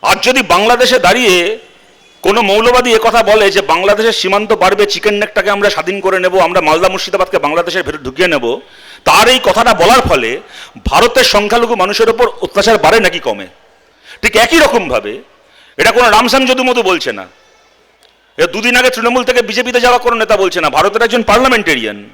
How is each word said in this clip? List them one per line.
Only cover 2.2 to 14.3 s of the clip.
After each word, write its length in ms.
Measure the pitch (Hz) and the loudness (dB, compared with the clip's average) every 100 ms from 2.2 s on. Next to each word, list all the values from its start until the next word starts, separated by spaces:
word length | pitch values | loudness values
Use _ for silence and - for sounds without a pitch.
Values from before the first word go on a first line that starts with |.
কোনো 180 | - 208 208 | -2 0 0
মৌলবাদী 420 | 202 226 247 247 220 | 2 2 2 2 2
একথা 260 | 226 226 220 | 2 0 2
বলে 140 | 214 196 196 | 4 2 0
যে 60 | 196 | -2
বাংলাদেশের 420 | 165 196 208 226 214 | -2 0 2 0 -2
সীমান্ত 320 | 190 202 214 214 | -2 -2 0 2
বাড়বে, 220 | 185 196 208 | 2 2 -2
চিকেন 220 | - 214 208 | 0 -2 -2
নেকটাকে 280 | 208 208 190 202 | -4 -2 -2 0
আমরা 140 | 202 - | 0 -2
স্বাধীন 220 | 160 196 190 | -6 -4 -2
করে 120 | 190 | 0
নেব, 100 | 185 185 170 | 0 2 2
আমরা 120 | 185 156 | 0 0
মালদা 220 | 160 180 | 2 0
মুর্শিদাবাদকে 440 | 185 - 190 185 170 143 | -2 -4 -4 -2 -2 -2
বাংলাদেশের 400 | 160 175 190 170 | -2 -2 -4 -6
ভেতর 200 | 151 131 | -8 -10
ঢুকিয়ে 260 | 131 180 | -4 -2
নেব, 120 | 151 120 131 - - - - - | 0 -2 -6 -10 -20 -20 -8 0
তার 180 | 165 226 | 2 2
এই 60 | 254 220 | 2 -2
কথাটা 240 | 190 240 202 | 0 2 2
বলার 200 | 170 254 - | 4 4 2
ফলে 200 | 156 113 127 - - - - - | 0 -2 -6 -10 -20 -20 -10 -2
ভারতের 360 | 151 202 - 254 | 2 2 2 2
সংখ্যালঘু 400 | 208 208 233 233 226 | 0 0 -2 -2 -2
মানুষের 260 | 185 202 226 | -2 0 -2
ওপর 140 | 226 247 - 185 | 2 -2 -2 -6
অত্যাচার 320 | - 208 220 - | -2 0 2 4
বাড়ে 140 | 220 185 | 2 2
নাকি 140 | 170 135 | -2 -6
কমে? 200 | 104 92 _ _ _ _ _ - - | -8 -10 _ _ _ _ _ -20 -6
ঠিক 120 | 226 | -2